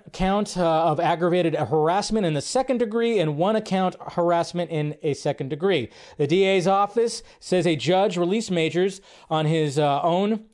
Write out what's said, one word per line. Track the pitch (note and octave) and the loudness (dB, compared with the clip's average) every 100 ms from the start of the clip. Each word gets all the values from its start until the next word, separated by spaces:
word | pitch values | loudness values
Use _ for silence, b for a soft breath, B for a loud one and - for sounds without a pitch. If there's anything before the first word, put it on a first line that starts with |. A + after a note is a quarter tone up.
| - | -10
count, | - F#3+ G3+ G#3 F#3 | -4 0 0 -2 0
uh, | E3+ D#3+ | 0 2
of | E3+ D3+ | 2 2
aggravated | E3 E3 F3 F3+ E3+ D#3 | 0 2 2 2 2 0
harassment | A#2+ D#3 D#3 F#3 G#3 A3 F3 | 0 2 2 0 0 0 0
in | |
the | D3+ | -2
second | - B3+ C4 B3 | -2 -2 0 0
degree, | A#3 A3+ A#3 A3 | 0 0 0 2
and | D#3 D3 | 0 0
one | F#3 A3 | 0 0
account | G#3+ F#3+ F#3 - | -2 0 -2 -4
harassment | - - F3 E3+ E3+ F3 E3 | -6 -2 2 2 0 -4 -4
in | D#3+ D3 D3 | -2 -4 -4
a | D#3 | -4
second | C3+ D3+ C#3+ C3+ | -2 -4 -4 -6
degree. | D3 F#3+ E3+ A2 B B - | -4 0 0 -2 B B -4
The | C#3+ | 0
D | F3+ | 2
A's | F#3+ F#3+ F3 | 4 2 2
office | G3 G3+ A#3 A3+ - B B | 2 2 0 -2 -4 B B
says | - F#3 E3+ | -2 0 2
a | D#3 | 0
judge | B2 F#3 G#3 F3 | 2 2 2 0
released | E3+ A3 A3 | 0 0 -2
Majors | F3+ D#3+ E3 F#3+ F#3+ B B - | -2 0 0 -2 -4 B B -6
on | D#3 D3+ | -2 0
his, | D#3+ D3+ C#3 | 0 0 0
uh, | D3 C#3 | 0 2
own | E3+ F3 G3+ A3 - | 0 0 0 -2 -8